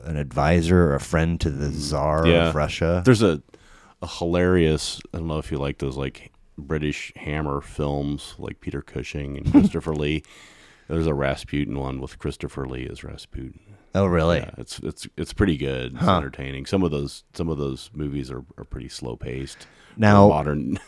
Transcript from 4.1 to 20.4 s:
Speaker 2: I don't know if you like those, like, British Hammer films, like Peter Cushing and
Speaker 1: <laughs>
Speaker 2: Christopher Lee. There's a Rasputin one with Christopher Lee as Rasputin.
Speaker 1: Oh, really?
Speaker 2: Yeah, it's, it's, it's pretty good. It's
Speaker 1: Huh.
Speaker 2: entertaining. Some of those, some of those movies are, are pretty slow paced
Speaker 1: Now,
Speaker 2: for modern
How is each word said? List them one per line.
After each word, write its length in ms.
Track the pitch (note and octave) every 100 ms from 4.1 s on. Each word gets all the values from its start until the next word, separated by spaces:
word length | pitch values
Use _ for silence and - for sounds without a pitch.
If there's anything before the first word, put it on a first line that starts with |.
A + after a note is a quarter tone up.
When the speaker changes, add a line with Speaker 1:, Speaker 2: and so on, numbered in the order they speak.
| - E2+ F2 F2+ F2+ D#2+ D#2 - - -
Speaker 2:
I 20 | E2+
don't 80 | D#2+
know 120 | D2+
if 120 | -
you 60 | C#2+
like 200 | C#2+ C#2
those, 180 | C#2 C2
like, 360 | C2+ - - _ _ -
British 540 | C#2 D#2 D2 D2 - -
Hammer 440 | D2+ D2+ D2+ C#2+
films, 760 | - - D2 C#2+ C#2+ C#2+ - -
like 240 | - -
Peter 180 | - C#2+
Cushing 560 | - - - D2+ C#2 C#2
and 140 | -
Speaker 1:
<laughs> 20 |
Speaker 2:
Christopher 420 | C#4+ - E2 D#2+
Lee. 280 | D2+ D2 D#2 - - - - - _ -
There's 180 | D#2+ D#2+
a 60 |
Rasputin 640 | C#2 C#2 C2 - D2 C#2+ C#2
one 220 | C2+ C2
with 180 | C#2 -
Christopher 480 | D2 - D2 D2+ C2
Lee 220 | B1 B1+
as 140 | -
Rasputin. 560 | - C#2+ - - C2 - - G2+ _
Speaker 1:
Oh, 120 | F#2+ F#2+
really? 320 | E2+ E2 D#2+
Speaker 2:
Yeah, 140 | - -
it's, 220 | - -
it's, 280 | C#2+ - - -
it's 160 | -
pretty 240 | - F#2+ C#2+
good. 340 | C2+ C2 B1 B1+
It's 60 |
Speaker 1:
Huh. 140 | - F2+
Speaker 2:
entertaining. 480 | C2+ - C2+ C2+
Some 180 | C2+ G2
of 80 | F2
those, 340 | C#2+ C#2+ - -
some 160 | - E2
of 80 | C#2+
those 320 | C#2+ C2 -
movies 380 | D2+ D2 C#2+ C2
are, 120 | B1+ C2 -
are 80 |
pretty 240 | - - A#1+
slow 280 | - A#1+ A#1
paced 500 | B1 C2 C2+ - - _ - -
Speaker 1:
Now, 300 | G#2+ G2+ G2+
Speaker 2:
for 60 |
modern 440 | D2+